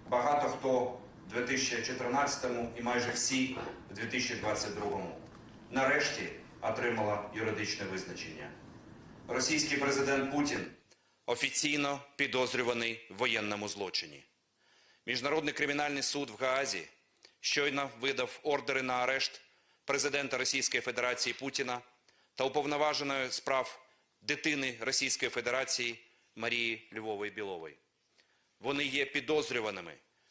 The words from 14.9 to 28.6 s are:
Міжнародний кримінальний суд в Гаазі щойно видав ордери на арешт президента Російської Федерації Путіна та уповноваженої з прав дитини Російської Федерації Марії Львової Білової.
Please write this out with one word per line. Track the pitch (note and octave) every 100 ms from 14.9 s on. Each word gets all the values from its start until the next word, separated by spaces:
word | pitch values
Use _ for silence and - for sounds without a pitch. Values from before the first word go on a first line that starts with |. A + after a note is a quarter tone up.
| _ -
Міжнародний | B2 C#3 D#3 D3
кримінальний | D3 D3 C#3+ D3 C#3
суд | C3 C#3+ C3+
в | G#2+
Гаазі | C3 C3 C3+ F#2+ D2 _ _ _ - _
щойно | - D3 C#3+ C#3 C#3 A2+
видав | C3+ C3+ B2 -
ордери | D#3 C#3+ C3 C3+
на | C3
арешт | B2+ B2 C3+ - - - _ _ _
президента | - C#3 C#3 C#3+ C#3 B2+
Російської | C3 C3+ A#2+ B2
Федерації | B2 A#2+ B2 A#2+ B2
Путіна | A#2 C3+ C3+ B2+ B2 - _ _ _ _
та | -
уповноваженої | C3 D3 C#3+ D3 D3+ C#3+ C#3+ C3+ B2+
з | -
прав | - C3+ A#2+ - - _ _ _
дитини | - D3 D#3+ C#3+ C3+ A#2
Російської | A#2 C3 C3+ - B2
Федерації | B2 A#2+ B2+ B2+ - A#2+ A2+ - _ _ -
Марії | A#2 A#2+ A#2 A2 -
Львової | A2 A2 G2+ G#2
Білової. | F#2+ G2+ F2 D#2+ D2 _ _ _ _ _ _ _ _